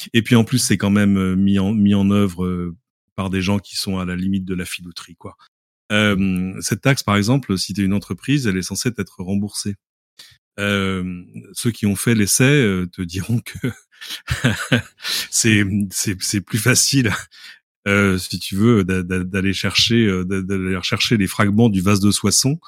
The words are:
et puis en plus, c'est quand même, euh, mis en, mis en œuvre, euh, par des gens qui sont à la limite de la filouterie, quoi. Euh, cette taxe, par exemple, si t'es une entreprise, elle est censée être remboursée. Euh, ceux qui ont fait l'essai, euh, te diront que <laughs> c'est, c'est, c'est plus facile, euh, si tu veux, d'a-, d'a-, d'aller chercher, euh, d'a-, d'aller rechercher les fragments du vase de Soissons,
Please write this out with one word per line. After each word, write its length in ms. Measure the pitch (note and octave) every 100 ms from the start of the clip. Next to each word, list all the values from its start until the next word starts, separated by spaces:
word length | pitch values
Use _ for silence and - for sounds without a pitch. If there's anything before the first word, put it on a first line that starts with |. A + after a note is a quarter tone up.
| -
et 80 | A#2+
puis 140 | A2 A#2+
en 80 |
plus, 140 | A2 B2+
c'est 200 | - G2
quand 120 | G2+
même, 280 | G#2 G2+ G2
euh, 180 | F#2 F#2
mis 220 | G2 G2
en, 160 | F#2+
mis 200 | A2 G2+
en 160 | G2+ G2
œuvre, 360 | G2+ G2+ F2 F2+
euh, 280 | F2+ F2 E2+ _ _ _
par 140 | - F#2+
des 140 | F#2+
gens 160 | F#2 G2+
qui 180 | - -
sont 220 | - F#2+
à 80 | F2+
la 100 | F2+
limite 300 | F#2+ G2 F#2
de 80 |
la 100 | F2+
filouterie, 520 | F2 - F2 - - E2+
quoi. 200 | G2+ - _ _ _ _ -
Euh, 640 | G#2+ G#2 G2 F#2+ F#2 F#2 G#2
cette 180 | F#2+ A2+
taxe, 220 | C3+ C#3
par 160 | - G2+
exemple, 400 | G2+ C3+ B2 F#2+
si 160 | -
t'es 80 | G2
une 100 | F#2+
entreprise, 540 | G2+ - F#2 - C#3+ A#2+
elle 100 | F#2
est 60 |
censée 260 | F2 G2 B2+ A2+
être 260 | F#2+ -
remboursée. 520 | F2+ G2+ G2+ - G#2 G2+ _ _ _ - - _ _ -
Euh, 640 | G2+ G2+ F#2+ F#2+ F#2 F2+ F2+ A#2 -
ceux 180 | F#2 A#2+
qui 140 | A2
ont 100 | G#2
fait 200 | G2+ -
l'essai, 300 | A2+ G2 -
euh, 420 | B2+ D3 A2+ F#2 F2+
te 160 | -
diront 380 | F2 F2+ F#2 A#2
que 280 | - - C3 - _ - - - -
<laughs> 540 | - B2+ G2+ - B2 - _ - - -
c'est, 320 | - A2+ G#2+ G2+ G2+ G2+
c'est, 260 | - - F2+
c'est 180 | - G#2
plus 180 | - A2+
facile, 540 | B2 B2 - C#3 A#2 F2 - - - - _ _ -
euh, 300 | G2+ G2+ F#2
si 220 | - F#2
tu 180 | - G2
veux, 260 | A2+ A#2
d'a-, 200 | F#2 F#2
d'a-, 220 | F2+ F#2
d'aller 280 | F2+ G2 F#2+
chercher, 540 | F#2 G2 - - A#2 A2
euh, 180 | F#2
d'a-, 160 | F2+ G2
d'aller 360 | F#2 G2 F#2 F#2
rechercher 420 | - A2 - A2+
les 80 | F#2+
fragments 420 | - G#2 G2+ A#2+
du 140 | G2
vase 180 | F2+ G2+
de 100 | G2+
Soissons, 480 | F#2+ G#2 - C3 D#3